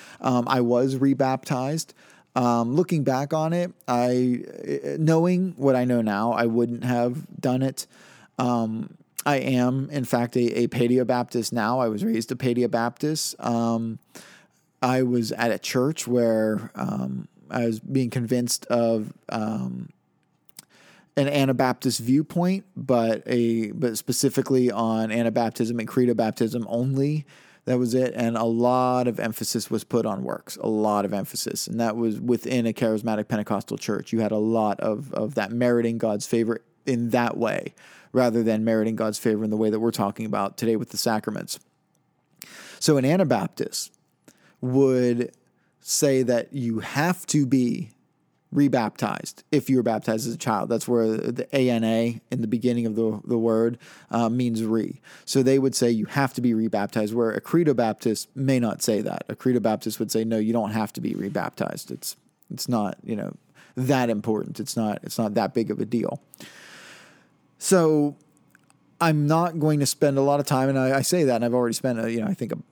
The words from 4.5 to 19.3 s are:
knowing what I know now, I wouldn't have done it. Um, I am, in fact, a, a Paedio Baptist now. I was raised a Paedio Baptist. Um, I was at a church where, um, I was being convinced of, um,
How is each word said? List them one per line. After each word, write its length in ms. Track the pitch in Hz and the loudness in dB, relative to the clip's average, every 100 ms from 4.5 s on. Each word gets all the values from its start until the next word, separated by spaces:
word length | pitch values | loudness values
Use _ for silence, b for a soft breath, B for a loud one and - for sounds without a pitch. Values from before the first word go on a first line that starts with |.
| - - 143 139 143 | -10 -6 -4 -4 0
knowing 540 | 160 160 175 180 185 143 | 4 4 4 2 0 0
what 180 | 139 127 | 2 4
I 80 | |
know 160 | 123 120 | 4 2
now, 320 | 107 101 117 | 2 0 0
I 140 | 113 117 | 2 2
wouldn't 380 | 113 120 117 | 2 0 -2
have 420 | 127 120 120 123 - - | -2 0 0 -4 -10 -4
done 220 | 135 127 | -2 0
it. 260 | 131 - - B B B B - | -2 -4 -12 B B B B -4
Um, 560 | 123 120 113 110 - - _ - 147 | 0 0 -2 -4 -10 -16 _ -6 -2
I 100 | 139 | 0
am, 540 | 131 127 123 135 139 | 2 2 2 0 -2
in 160 | 143 120 | -4 0
fact, 280 | 120 120 | 0 0
a, 260 | 123 120 113 | 0 0 2
a 60 | 120 | 0
Paedio 380 | - 120 127 123 | 2 2 4 2
Baptist 460 | 123 120 120 107 | 0 0 -2 -2
now. 260 | 120 107 127 | 0 0 2
I 100 | 117 | 0
was 140 | 107 | -2
raised 300 | 220 113 - | -2 -2 -4
a 40 | 123 | -2
Paedio 340 | 131 120 117 | 0 2 2
Baptist. 640 | 117 120 - 151 156 - - | 2 0 -2 -4 -2 -6 -6
Um, 600 | - 117 117 113 113 113 _ B B B B B _ _ | -2 0 0 0 -4 -8 _ B B B B B _ _
I 220 | 127 131 | 0 2
was 280 | 127 120 113 | 2 0 0
at 180 | - 117 | -2 0
a 80 | 98 | 0
church 480 | - 131 135 160 - | -2 0 0 -2 0
where, 640 | 123 117 110 110 107 107 | 2 4 2 2 -2 -4
um, 540 | - - 104 65 65 - _ - | -6 -4 -4 -4 -6 -10 _ -8
I 160 | 123 117 | -4 -2
was 140 | 110 | -4
being 280 | - 135 120 | -4 -2 0
convinced 560 | 131 117 123 120 - - | -2 -2 -2 -2 -4 -2
of, 460 | 120 117 113 107 - | 0 2 0 -4 -12
um, 640 | - | -8